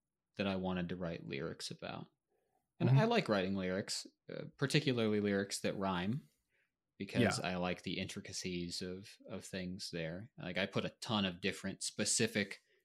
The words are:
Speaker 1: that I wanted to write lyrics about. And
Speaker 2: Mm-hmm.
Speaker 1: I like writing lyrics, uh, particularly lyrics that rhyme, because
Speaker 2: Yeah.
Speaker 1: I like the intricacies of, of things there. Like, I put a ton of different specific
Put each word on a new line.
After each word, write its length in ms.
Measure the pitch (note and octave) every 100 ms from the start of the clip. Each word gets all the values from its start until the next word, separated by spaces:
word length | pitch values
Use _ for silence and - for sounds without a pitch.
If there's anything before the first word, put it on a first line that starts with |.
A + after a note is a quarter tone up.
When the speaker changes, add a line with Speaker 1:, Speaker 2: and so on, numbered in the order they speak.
| _ _ _ -
Speaker 1:
that 100 | G2+
I 100 | F#2+
wanted 320 | F#2 F#2 F2
to 80 | F#2
write 280 | E2+ E2+ -
lyrics 460 | C2+ E2 - -
about. 360 | - - E2 - _ _ _ _ _ _ -
And 80 | B2
Speaker 2:
Mm-hmm. 100 | C3+
Speaker 1:
I 60 | A3+
like 240 | A#3 C3+
writing 260 | G2+ F#2 G2
lyrics, 500 | F#2 F#2+ - - - _ -
uh, 140 | - - -
particularly 640 | C#3 D3+ C3+ A#2+ A2 G#2
lyrics 380 | G2+ G2 G2 -
that 180 | G2 F2
rhyme, 460 | F#2+ F2+ F#2+ C3+ - _ _ _ _ _ _ -
because 420 | G2 - G#2+ -
Speaker 2:
Yeah. 80 | F2+
Speaker 1:
I 40 | F2+
like 260 | F2+ F2+
the 160 | F#2+ F2
intricacies 840 | F#2+ G2+ G2 - F#2+ F2 F2 -
of, 280 | F2+ F#2 G#2 - -
of 140 | G2 -
things 440 | F#2+ F2+ F#2+ -
there. 380 | E2+ D#2+ F2+ A#2 -
Like, 200 | F2 F2+
I 80 | G2
put 180 | A2+ -
a 80 | -
ton 240 | - G#2+ F#2+
of 160 | F2
different 420 | F#2+ - F#2+ -
specific 760 | - - G#2 - A2 G#2+ G2 - _ _